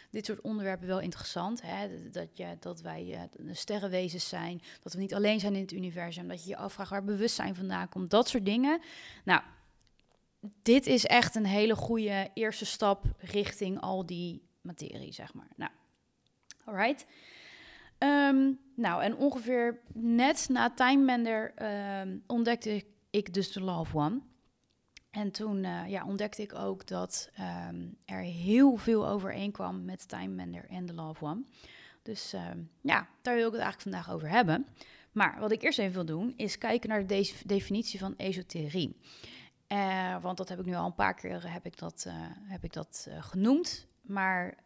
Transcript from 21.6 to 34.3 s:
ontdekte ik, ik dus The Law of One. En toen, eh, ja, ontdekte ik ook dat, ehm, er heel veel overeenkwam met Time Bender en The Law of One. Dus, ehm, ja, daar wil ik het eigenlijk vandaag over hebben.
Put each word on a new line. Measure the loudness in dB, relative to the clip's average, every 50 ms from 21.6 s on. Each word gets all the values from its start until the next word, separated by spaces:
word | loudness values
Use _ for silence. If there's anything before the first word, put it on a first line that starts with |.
| -4 -4 -4 -4 -4 -4 -4 -4 -4 -6 -8 -8 -6
ontdekte | -2 0 2 2 2 2 0 0 -2 -2
ik, | -4 -4 _ _ _ _ _
ik | -2 0 0 0 -2
dus | -2 -2 -2
The | -4 -4
Law | -4 -2 -2 -2
of | -2 -2 0
One. | 2 2 2 0 -2 -6 -8 _ _ _ _ _ _ _ _ _ _ _ _ _ -20 _ _
En | -6 -4 -4 -4
toen, | -4 -4 -4 -2 -2 -2 -2
eh, | -2 -4 -6 -6
ja, | -6 -6 -6 -4
ontdekte | -4 -4 -4 -4 -6 -6 -8
ik | -10 -10 -8
ook | -6 -4 -4 -4 -6 -8
dat, | -8 -6 -6 -4 -4 -4 -6 -6 -8 -12
ehm, | -10 -8 -8 -8 -8 -8 -10 -10 -10 -10 -12 -14 -16 -14
er | -10 -8 -8
heel | -8 -6 -6 -4 2 4 8 8 8 8 6
veel | 4 2 4 4 4 4
overeenkwam | 0 -2 -2 -4 -4 -6 -6 -6 -6 -6 -6 -6 -6 -6 -6 -8
met | -8 -10 -12 -12
Time | -12 -10 -8 -8 -8 -8
Bender | -8 -8 -8 -10 -12 -12 -12
en | -10 -10 -8
The | -8 -8
Law | -10 -10 -10
of | -10 -8 -6
One. | -6 -6 -6 -8 -10 _ -20 -20 -20 -20 -20 -20 -20 -20 _
Dus, | -12 -12 -10 -10 -10 -10 -8
ehm, | -8 -8 -8 -10 -10 -12 -12 _ _
ja, | 0 2 2 2 2 -4 _ _
daar | -4 0 0
wil | 2 2
ik | 0 0
het | -2
eigenlijk | -4 -4 -6 -8
vandaag | -8 -8 -8 -8 -8 -6
over | -8 -6 -4
hebben. | 2